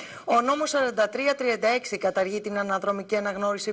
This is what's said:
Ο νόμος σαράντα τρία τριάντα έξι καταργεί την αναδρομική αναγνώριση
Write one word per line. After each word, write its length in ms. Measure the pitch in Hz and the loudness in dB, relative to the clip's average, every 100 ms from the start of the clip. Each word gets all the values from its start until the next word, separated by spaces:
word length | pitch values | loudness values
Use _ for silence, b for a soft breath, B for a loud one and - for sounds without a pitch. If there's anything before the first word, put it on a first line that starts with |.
| B B | B B
Ο 160 | B 240 | B 2
νόμος 300 | 247 294 302 | 4 2 2
σαράντα 380 | 285 254 226 208 | 2 2 2 0
τρία 260 | 240 277 | 2 0
τριάντα 340 | 277 247 214 220 | 2 0 2 2
έξι 300 | 247 - 202 | 2 -2 -2
καταργεί 420 | 190 190 190 208 | 0 0 0 -2
την 180 | 208 202 | -2 -2
αναδρομική 580 | 202 190 202 196 190 208 | -2 0 0 -2 0 -2
αναγνώριση 560 | 202 190 202 202 214 | -2 -2 -2 -2 -4